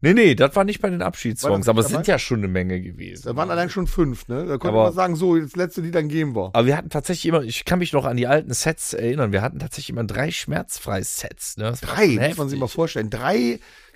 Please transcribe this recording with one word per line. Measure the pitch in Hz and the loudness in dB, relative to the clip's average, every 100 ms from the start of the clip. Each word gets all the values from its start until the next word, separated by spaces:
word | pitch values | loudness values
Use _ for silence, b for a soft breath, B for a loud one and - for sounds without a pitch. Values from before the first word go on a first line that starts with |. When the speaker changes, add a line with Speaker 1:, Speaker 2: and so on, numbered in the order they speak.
Speaker 1:
Nee, | 143 220 | 6 8
nee, | 208 | 8
das | 120 139 202 | 8 4 4
war | |
nicht | 196 208 | 0 0
bei | 202 | -2
den | 175 | -2
Abschiedssongs, | 92 - 120 110 139 | -4 -4 -6 -2 0
Speaker 2:
War | 98 | 2
das | |
nicht | 95 | 4
Speaker 1:
aber | 113 | 4
es | 110 | 4
Speaker 2:
dabei? | 160 | 2
Speaker 1:
sind | 165 | 2
ja | 151 | 2
schon | - 117 | 0 -2
eine | 98 | 0
Menge | 92 90 92 | 0 -2 -4
gewesen. | 92 87 90 90 123 | -6 -12 -14 -12 -8
Speaker 2:
Da | 120 | -4
waren | 180 | -2
allein | 170 175 | -2 -2
schon | 196 175 | -2 -2
fünf, | - 151 117 - | 0 0 -2 -6
ne? | 123 175 | -6 -4
Da | 135 | -4
konnte | 175 | 2
Speaker 1:
Aber | 180 185 | 4 4
Speaker 2:
man | |
sagen, | 170 185 160 | 4 0 2
so, | 185 165 | 2 2
das | 147 170 | 0 -4
letzte | 180 - | -4 -4
Lied, | 165 | -2
dann | 170 151 | -2 0
gehen | 156 151 113 | -2 -2 -2
wir. | 92 | 0
Speaker 1:
Aber | 117 123 | 2 4
wir | 151 | 2
hatten | 160 | -2
tatsächlich | 147 - 175 170 | -6 -4 -4 0
immer, | 156 | 0
ich | 117 - - | 0 -6 -2
kann | 180 | 0
mich | 175 | 0
noch | 143 131 | 0 0
an | 123 | 0
die | 120 | 2
alten | 151 135 | 2 2
Sets | 120 160 160 - | -4 -2 -4 -6
erinnern, | - 117 139 113 | -4 -2 0 0
wir | 98 | 0
hatten | 117 - | -2 -4
tatsächlich | 156 - - | -10 -10 -8
immer | 117 110 | -6 -4
drei | 117 151 | -4 -4
schmerzfrei | 170 - - - - - 98 | -4 -4 -6 -6 -10 -6 -4
Sets, | - - - - - - | -4 -8 -10 -12 -12 -6
ne? | 107 | -6
Das | 123 | -6
war | - - | -4 2
Speaker 2:
Drei, | 202 | 4
Speaker 1:
schon | 110 | 4
Speaker 2:
muss | |
man | 143 | 0
sich | 147 | -2
Speaker 1:
heftig. | 139 139 | -4 -4
Speaker 2:
mal | 123 | -4
vorstellen. | - 165 127 110 | -2 -4 -4 -6
Drei | 107 131 214 240 233 b b b | -4 -2 0 0 -4 b b b